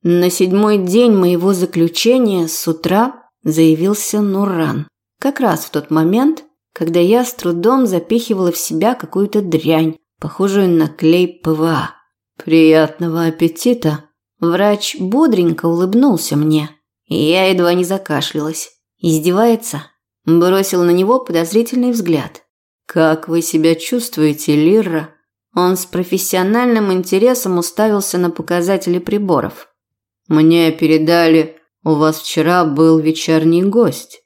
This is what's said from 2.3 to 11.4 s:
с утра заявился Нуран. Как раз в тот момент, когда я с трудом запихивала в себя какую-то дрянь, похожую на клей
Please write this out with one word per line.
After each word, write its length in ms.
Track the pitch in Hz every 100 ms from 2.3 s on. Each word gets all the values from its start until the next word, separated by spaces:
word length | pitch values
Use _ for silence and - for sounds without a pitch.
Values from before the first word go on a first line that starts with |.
| 190 165
с 220 | - -
утра 540 | 160 165 190 247 269 _ _
заявился 800 | - 156 160 156 185 208 - 208
Нуран. 640 | 208 190 202 180 156 127 151 _ _ _
Как 220 | 269 277
раз 240 | 233 160
в 60 | -
тот 200 | 147 147
момент, 540 | 156 160 208 277 320 - _ _
когда 260 | - 165 170
я 240 | 175 240
с 80 | 240
трудом 540 | - 175 170 196 262 240
запихивала 680 | 185 170 226 233 202 180
в 60 | 170
себя 360 | - 160 202
какую-то 460 | 254 - 180 202 208
дрянь, 560 | 196 160 160 160 160 160 _ _
похожую 480 | 156 - 196 196 190
на 200 | 170 156
клей 520 | 147 160 170 175 -